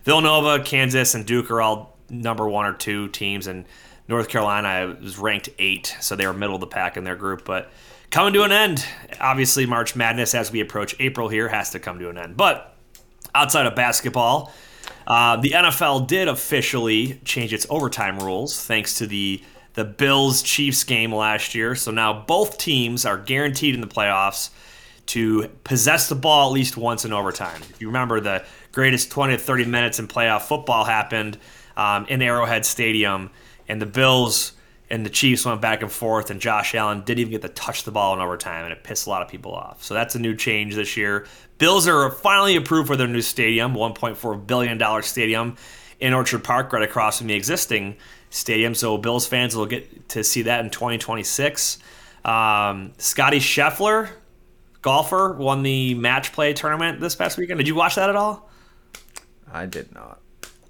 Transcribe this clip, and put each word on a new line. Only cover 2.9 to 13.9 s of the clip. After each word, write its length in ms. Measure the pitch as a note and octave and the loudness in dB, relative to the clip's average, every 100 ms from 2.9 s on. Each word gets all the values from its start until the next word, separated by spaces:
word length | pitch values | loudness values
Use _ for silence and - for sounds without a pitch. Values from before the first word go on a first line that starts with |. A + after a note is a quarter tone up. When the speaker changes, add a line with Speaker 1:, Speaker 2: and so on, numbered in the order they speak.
| G2+ G2+ | -4 -6
Speaker 1:
teams, 360 | - G2 G2+ F#2+ | -6 -6 -6 -8
and 200 | F#2 F2+ - - - - | -10 -14 -20 -20 -18 -4
North 220 | A#2 G#2+ | -2 0
Carolina 680 | A#2 G#2 G#2 G2+ F#2 F#2 F2 | 0 0 0 0 -2 -4 -6
was 160 | G2+ F#2+ | -12 0
ranked 300 | G#2+ G2+ - - | 2 2 -4 -2
eight, 360 | F#2+ F#2+ - - | -2 -2 -6 -8
so 160 | - F#2+ | -6 0
they 100 | F#2+ | 0
were 80 | |
middle 220 | F#2+ G#2 F#2+ | 0 -4 -4
of 60 | |
the 60 | F2 | -6
pack 300 | G2+ F2+ F#2 | -4 -4 -4
in 60 | |
their 140 | F#2 F#2 | -8 -6
group. 280 | G2 F2+ - | -6 -6 -4
But 260 | F#2 - - - - - | -6 -6 -14 -20 -20 -2
coming 240 | D#3+ G3+ | 2 4
to 100 | G3+ | 4
an 80 | G3+ | 4
end, 300 | G#3 G#3 C#3+ - - - - | 6 4 2 -6 -12 -16 -2
obviously, 480 | C3 C3+ B2+ C#3 B2 | 0 2 2 2 2
March 280 | A#2+ A2+ B2 | 2 0 0
Madness, 360 | A#2 A#2+ A2+ | 2 2 0
as 160 | A#2+ G#2+ | 0 -2
we 120 | A2+ | -2
approach 340 | G2+ G#2 G2+ - | -2 -2 -4 -2
April 280 | C3 B2 A2 | -2 -2 -2
here, 220 | A2 A2+ | 0 0
has 220 | G#2+ - | -2 -4
to 80 | F2+ | -8
come 200 | F#2 F2 | -10 -8
to 100 | F2 | -10
an 80 | F2 | -10
end. 200 | E2+ G#2 | -8 2
But 380 | F#3+ - - - _ - - _ - C3+ | 2 2 -6 -20 _ -20 -20 _ -2 2
outside 320 | C#3+ D#3 B2 | 4 4 4
of 80 | G#2 | 2
basketball, 760 | A#2+ | 2